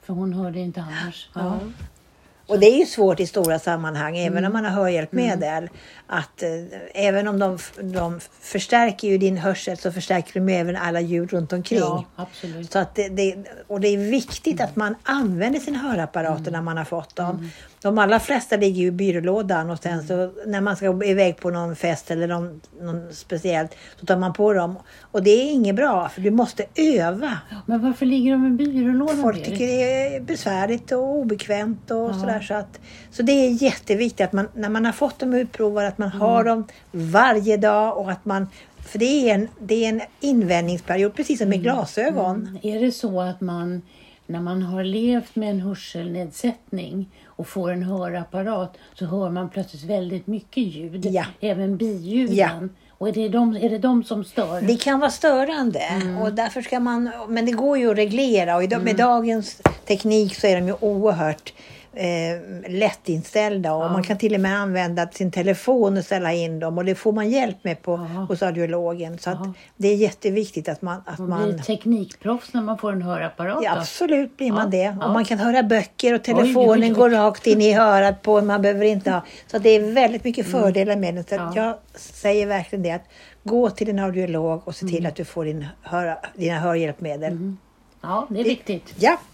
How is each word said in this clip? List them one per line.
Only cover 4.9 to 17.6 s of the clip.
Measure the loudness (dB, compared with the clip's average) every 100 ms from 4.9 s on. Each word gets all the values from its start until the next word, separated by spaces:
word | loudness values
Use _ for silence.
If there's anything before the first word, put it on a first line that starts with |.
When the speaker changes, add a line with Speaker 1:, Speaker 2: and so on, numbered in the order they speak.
| 0 -2 -2 0 0 -2 -4
Speaker 1:
Mm. | -8 -16 -20 -20 -8
Speaker 2:
att, | -6 -6 -8
eh, | -6 -6 -10 -16 -12
även | -2 0 2 0
om | 0
de | 0
f-, | -2 -10 -12
de | -6 -4 -4 -6 -14 _
förstärker | -6 -6 2 4 4 0 0
ju | 2
din | 2 2
hörsel, | -2 -2 -6 -6
så | -6
förstärker | -6 -2 -2 -2 -2
de | 0
även | 0 -2 -2
alla | -2 -2
ljud | -2 -2 -2
runt | -4 -2
omkring. | -6 0 0
Speaker 1:
Ja, | 0 -2 -8 -12
absolut. | -14 -12 -12 -12 -4
Speaker 2:
Så | -2
att | -2
det, | -4 -4
det, | 0 0 -2 -14 -18 -8
och | -2
det | 0
är | 2 0
viktigt | 0 -2 -6 -4 -2
Speaker 1:
Mm. | -4
Speaker 2:
att | -2
man | -2 -4
använder | -4 0 0 0 0 -2
sin | -4 -6
hörapparat | -4 -4 -2 -4 -2 -4
Speaker 1:
Mm. | -4
Speaker 2:
när | -6
man | -4 -6
har |
fått | -6 -8 -8 -6
dem. | -6 -6
Speaker 1:
Mm. | -10 -16